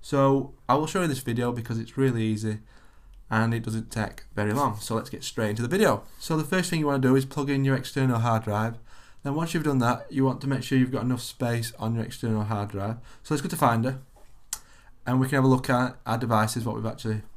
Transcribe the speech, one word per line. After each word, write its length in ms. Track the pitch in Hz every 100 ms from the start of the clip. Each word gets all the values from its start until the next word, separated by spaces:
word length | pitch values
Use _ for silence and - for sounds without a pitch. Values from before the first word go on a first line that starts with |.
So 520 | - 139 135 139 135 - -
I 60 | 131
will 120 | 156
show 140 | 196
you 60 | 170
this 120 | 131
video 320 | - 117 123
because 280 | 123 113 113
it's 180 | 113 -
really 260 | 135 117
easy 360 | 110 107 110 107 - - - - - - -
and 240 | 113 113
it 100 | 117
doesn't 280 | 110 110 110
take 320 | 117 107 - -
very 200 | - 104
long. 260 | 117 139 104
So 160 | - 113
let's 140 | -
get 160 | - -
straight 240 | - 107
into 120 | 110
the 60 | 120
video. 360 | 185 202 101 - -
So 180 | - 156
the 80 | 156
first 240 | 185 170
thing 100 | 165
you 60 | 147
wanna 140 | 139
do 180 | 131 131
is 80 | 135
plug 240 | - 139
in 160 | 139 135
your 100 | 131
external 440 | - - 131 117
hard 240 | 117 110
drive. 340 | 110 104 110 113 - - - -
Then 120 | 143 147
once 180 | 165
you've 100 | 170
done 160 | 151 135
that, 300 | 120 123 -
you 140 | 147
want 160 | 135 123
to 60 | 139
make 160 | 131
sure 140 | - 135
you've 140 | 127
got 120 | 127
enough 180 | 120 123
space 520 | - - 123 117 113 -
on 160 | 113 113
your 80 |
external 400 | - - 117 110
hard 260 | 107 107 101
drive. 280 | 101 101 113 - -
So 100 | -
let's 80 | 151
go 80 | 160
to 80 | 160
Finder, 420 | 131 113 120 135 - - - - - - - - - - -
and 140 | 127
we 80 | 131
can 80 | 143
have 80 |
a 40 | 131
look 220 | 127 131
at 280 | 123 127 - -
our 120 | 117
devices, 460 | 120 110 110 120
what 120 | 113 110
we've 100 | 110
actually 380 | - 113 107 -